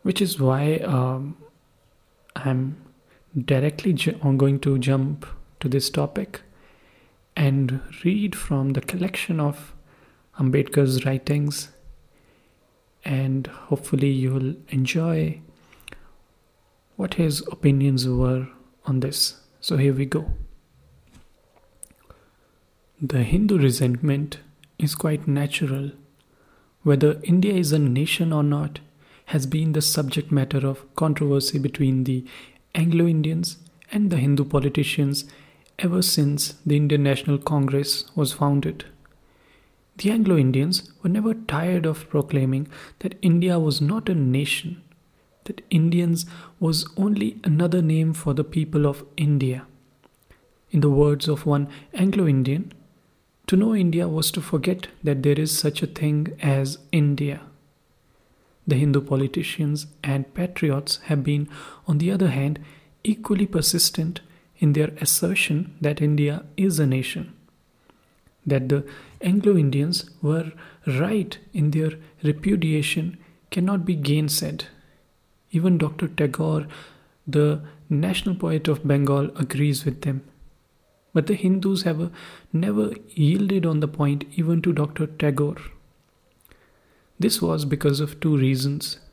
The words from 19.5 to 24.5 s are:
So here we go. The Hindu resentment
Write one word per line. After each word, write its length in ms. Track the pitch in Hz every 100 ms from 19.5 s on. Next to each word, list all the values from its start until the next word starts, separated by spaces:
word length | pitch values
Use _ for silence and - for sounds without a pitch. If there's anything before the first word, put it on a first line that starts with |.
| _
So 160 | - 151
here 160 | 139
we 140 | 131 135
go. 240 | 151 156 - - - _ _ _ _ _ - - _ _ _ _ _ - _ _ - _ _ _ _ _ _ _ _
The 220 | 139 135
Hindu 340 | 113 180 214 190
resentment 800 | 135 120 127 120 151 139 147 - -